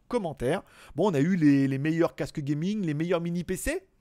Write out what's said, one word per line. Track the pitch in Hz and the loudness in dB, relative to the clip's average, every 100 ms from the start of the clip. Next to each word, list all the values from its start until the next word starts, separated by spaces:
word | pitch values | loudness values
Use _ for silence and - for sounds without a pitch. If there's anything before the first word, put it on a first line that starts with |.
| _ | _
commentaire. | 247 170 139 127 185 - - - 151 | -4 -4 -4 -2 -2 -6 -20 -10 0
Bon, | 208 | 2
on | |
a | 143 | 2
eu | 160 190 | 2 4
les, | 147 139 139 | 6 6 2
les | 135 | 0
meilleurs | 156 165 165 - | -2 2 0 0
casques | 143 - | -8 -6
gaming, | 139 147 180 214 | -4 -4 -2 -2
les | 175 | -4
meilleurs | 147 175 170 | -4 -2 -2
mini | 170 175 | -2 -4
P | 175 185 | -4 -4
C. | 269 349 - _ | -4 -6 -10 _